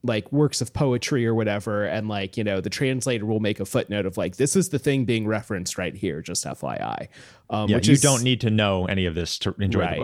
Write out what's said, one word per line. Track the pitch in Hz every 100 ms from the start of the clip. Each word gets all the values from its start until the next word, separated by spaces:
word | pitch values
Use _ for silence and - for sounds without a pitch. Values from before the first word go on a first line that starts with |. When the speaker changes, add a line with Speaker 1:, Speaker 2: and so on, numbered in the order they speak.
Speaker 1:
like, | 120 110 101
works | 143 147 -
of | 120
poetry | - 143 123 - 139 113
or |
whatever, | 113 107 104 104 104
and, | 101 98 107
like, | 104 98 -
you |
know, | 104 95
the | 101
translator | - 135 131 131 120 107
will | 107
make | 107 104
a |
footnote | 101 127 - 104 95
of, | 90
like, | 90 -
"This | 135
is | 196 -
the | 139
thing | 151 135
being | 120 113 107
referenced | 107 - 98 90 -
right | 87
here, | - 95 76
just | 80 87 73
F | 67
Y | 67 55
I." | 53 - - - - - -
Um, | 107 104
Speaker 2:
Yeah, | 117
Speaker 1:
which | 107
Speaker 2:
you |
Speaker 1:
is | 143
Speaker 2:
don't | 143 131
need | 127 117
to | 117
know | 107 104 95 90
any | 95 90
of | 80
this | 82 -
to | 101 98
enjoy | 98 92
Speaker 1:
Right. | 90
Speaker 2:
the | 78